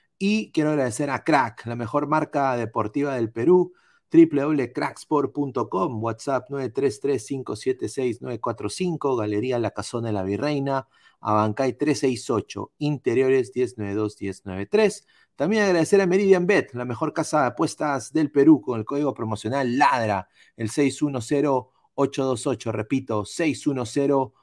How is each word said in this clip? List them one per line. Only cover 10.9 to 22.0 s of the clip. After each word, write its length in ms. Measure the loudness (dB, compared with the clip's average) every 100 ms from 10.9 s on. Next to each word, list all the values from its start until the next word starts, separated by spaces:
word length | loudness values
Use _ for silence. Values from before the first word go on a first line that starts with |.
| _ _ _
Abancay 540 | 0 2 2 0 -2
tres 260 | 0 -2 0
seis 300 | 0 -2 -2
ocho, 420 | -2 -2 -10 -12 -6
Interiores 720 | -4 -2 0 2 4 2 0
diez 220 | -2 -4 -4
nueve 160 | -4
dos 220 | -2 -4 -4
diez 280 | -10 -8 -10
nueve 220 | -8 0
tres. 380 | 2 2 0 _ _ _ -4
También 280 | 0 2
agradecer 360 | 2 2 4 4
a 80 | 4
Meridian 400 | 2 4 4 4
Bet, 260 | 2 0 -8
la 100 | -8
mejor 260 | -4 -4
casa 300 | -4 -2 0
de 60 | 0
apuestas 680 | 0 -4 -2 -4 -4 -4
del 180 | -2 0
Perú, 300 | 4 6 6
con 180 | 4 -4
el 60 | -4
código 280 | -2 -2
promocional 640 | -4 -6 -4 -4 -2 0 2
ladra, 520 | 2 2 0 -2 -4 _ _ -8
el 140 | -6
seis 320 | 0 0 0
uno 180 | -4 -4
cero 520 | -2 0 2 0 -2 _ _
ocho 280 | -2